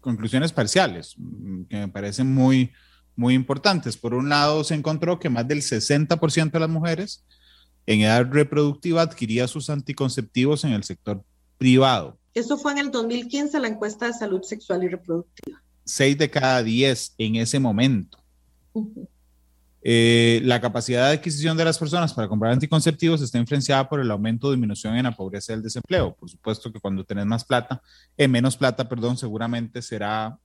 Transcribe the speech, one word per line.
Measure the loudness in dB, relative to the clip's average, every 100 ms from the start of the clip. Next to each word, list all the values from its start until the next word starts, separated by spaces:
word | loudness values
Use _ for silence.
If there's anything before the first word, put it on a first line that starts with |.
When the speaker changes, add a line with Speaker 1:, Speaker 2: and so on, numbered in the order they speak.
Speaker 1:
conclusiones | -4 -4 -2 0 0
parciales, | 0 2 2 2 -2 -14 -16
mm, | -16 -14 -10 -10
que | -8 -8
me | -8
parecen | -6 -8 -2 0
muy, | 4 6 6 2 _ _ _ _
muy | -2 2
importantes. | 2 2 0 2 2 -2 -6
Por | -4
un | -2 2
lado, | 2 4 2
se | 0
encontró | -2 -2 -2 -2 -2
que | 0
más | -2 0
del | -2
sesenta | -2 -2 2 2 2 2
por | 2
ciento | 2 0 0
de |
las | -2
mujeres | -2 -2 -2 -6 -10 _ _ _ _ _ _ 0
en | 4
edad | 6 4 4
reproductiva | 2 2 2 0 0 -2 2
adquiría | 0 0 -2 0 -2
sus | -4 -6
anticonceptivos | -6 -6 -4 -4 -4 -4 0 2 2
en | 0
el | -2
sector | -4 -10 -8 -8 -10 _ _ _
privado. | 4 6 6 4 -2 -14 _
Speaker 2:
Eso | -6 -2 -2
fue | -2
en | -2
el | -4
dos | -4 -4
mil | -4 -4
quince, | -4 -2 -2
la | -2
encuesta | -4 -6 -4 -6
de |
salud | -4 -4 -4
sexual | -6 -14 -6 -4
y | -2
reproductiva. | -6 -6 -6 -6 _ -18 -18 _ _
Speaker 1:
Seis | -12 0 2 2
de | 0
cada | 2 2 2
diez | 2 2 2 2 -6 _
en | -2 -2
ese | 0 0
momento. | 0 2 2 2 -4 _ _ _ _ _ _
Speaker 2:
Ujú. | -10 -8 -12 -20 _ _ _ _ _ _ _
Speaker 1:
Eh, | 2 4 6 6 6 4
la | 2 0
capacidad | 0 -4 -2 2 2
de |
adquisición | 2 -2 -4 -2 0
de |
las | 0 0
personas | -2 -2 -2
para | -2 -4
comprar | -2 2
anticonceptivos | 0 2 2 2 2 0 0
está | -2 -2
influenciada | -2 -2 2 0 2
por | -2
el | -2
aumento | -2 -2 -2 0
o |
disminución | 0 -2 -4 -4
en | -2
la | -2 -4
pobreza | -8 -8 -8
y | -8
el |
desempleo. | -8 -10 -2 0 0
Por | -4 -20
supuesto | -12 -6 -6 -6
que | -10
cuando | -6 -6
tenés | -6 -4
más | -2 -2
plata, | 0 -2 -2 -10 _ _ _
eh, | 0 2
menos | 4 2 2
plata, | 0 0 -6
perdón, | -4 -4 -4
seguramente | -6 -6 -4 -4 -6 -10
será | -10 -8 -4 -4 -6 -10